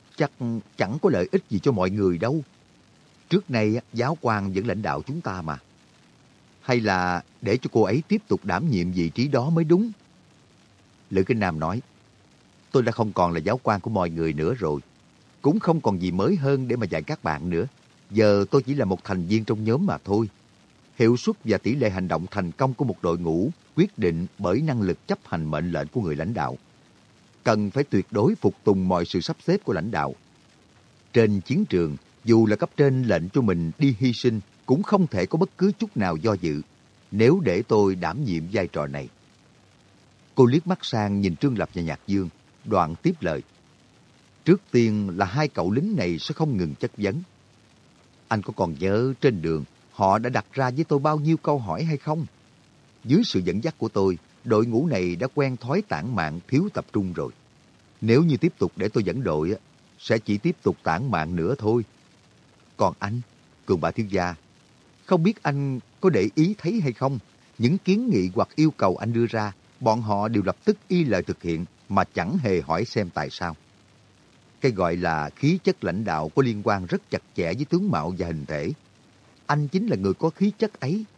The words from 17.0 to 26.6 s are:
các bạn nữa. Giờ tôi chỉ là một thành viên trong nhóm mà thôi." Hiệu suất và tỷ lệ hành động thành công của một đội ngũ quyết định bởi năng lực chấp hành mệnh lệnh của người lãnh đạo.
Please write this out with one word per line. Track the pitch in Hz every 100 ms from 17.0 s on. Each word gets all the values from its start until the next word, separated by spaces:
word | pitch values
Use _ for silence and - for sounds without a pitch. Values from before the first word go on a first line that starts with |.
các | 76 156
bạn | 82 73 87
nữa. | 85 127 _ _ _ -
Giờ | 104 107 101 98
tôi | 143
chỉ | 127
là | 143
một | 98 90
thành | - 92 85
viên | 110
trong | 107 107
nhóm | 107 131 196
mà | 78
thôi." | 95 104 107 _ _ _ _ _ _ -
Hiệu | 117 120
suất | 214 220
và | 110 95
tỷ | 101
lệ | 139 110
hành | 92 90
động | 80 87
thành | 104 87
công | - 131
của | 123
một | 127 85
đội | 87 85
ngũ | 85 82 123 - _ 151
quyết | 202 -
định | 90 82 92 -
bởi | 92 113
năng | 156 120
lực | 92 82 -
chấp | 196
hành | - 85 78
mệnh | 76 87
lệnh | 80 73
của | 131
người | 87 73
lãnh | 80
đạo. | 101 64 64